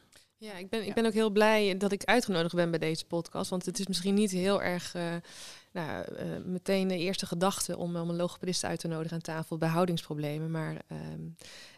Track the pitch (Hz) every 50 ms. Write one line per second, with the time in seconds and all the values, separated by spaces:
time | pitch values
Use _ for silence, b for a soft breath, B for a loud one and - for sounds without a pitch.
0 | b b b b b b b - 214 214 202 175 190 190 - 226 196 196 202 233
1 | 226 226 196 220 220 214 196 208 214 214 220 214 208 196 180 190 202 196 196 196
2 | - - 214 247 247 - 190 165 165 170 170 175 175 170 165 156 160 160 160 -
3 | - - 170 170 165 - - - 185 - 185 180 - 185 175 - 196 185 185 170
4 | 175 196 196 202 214 202 185 180 180 196 202 185 - 180 180 175 - - - 180
5 | 170 170 170 170 B B B B B B B B B B B 185 160 143 - 90
6 | - - - - - 165 165 - - 185 185 180 - - 196 190 190 190 185 175
7 | 165 185 190 - - - 180 170 185 196 196 - - - 202 - 175 175 175 170
8 | 170 170 170 170 175 175 - - - 180 175 - - 175 170 165 - 170 165 160
9 | 160 165 165 170 165 - 160 160 160 - 165 160 160 160 165 170 185 175 170 160
10 | - - 156 147 151 147 147 156 160 160 160 160 156 156 156 160 - - 156 156
11 | 160 156 156 160 160 165 165 B B B B B B B B